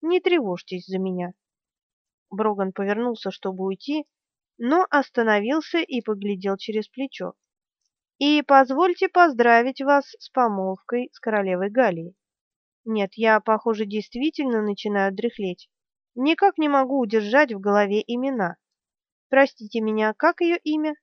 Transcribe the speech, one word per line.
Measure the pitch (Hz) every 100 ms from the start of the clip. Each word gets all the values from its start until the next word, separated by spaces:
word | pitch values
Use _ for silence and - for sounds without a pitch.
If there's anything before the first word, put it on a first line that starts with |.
Не | 311 359
тревожьтесь | 359 349 226 180 - 185 180
за | 190
меня». | 190 180 175 180 _ _ _ _ _ _ _ _ _
Броган | 196 214 202 190
повернулся, | 190 196 208 240 226 196
чтобы | 190 196 185
уйти, | 190 190 - 302 294 _ _ _ _ _
но | 233 320 370
остановился | 285 269 - 226 208 208 302 302 339
и | 320 254
поглядел | 220 208 202 202 196 196
через | - 214 208
плечо. | - 262 - 180 - _ _ _ _ _ _ _ _
«И | 285 302
позвольте | 285 277 262 262 359 349 370
поздравить | 359 349 240 240 233 240 262
вас | 269 285 277 -
с | -
помолвкой | - 240 202 190 190 - 240 247
с | -
королевой | - 214 196 180 196
Галии. | 208 240 170 165 _ _ _ _ _ _ _ -
Нет, | 220 196
я, | - 220 214
похоже, | 208 220 233 214
действительно | 214 208 208 240 285 - 277 233
начинаю | 214 202 214 202 196
дряхлеть. | 196 233 - 196 180 - _ _ _ _
Никак | - 269 330 392 339
не | 302
могу | 277 262 277
удержать | 233 220 208 247 294
в | 208
голове | 196 202 202 208 -
имена. | 240 269 254 180 - _ _ _ _ _ _ _
Простите | 269 277 - 214 233
меня, | 220 214 214
как | 214 311 349
её | 339 339
имя?» | - 302 302 302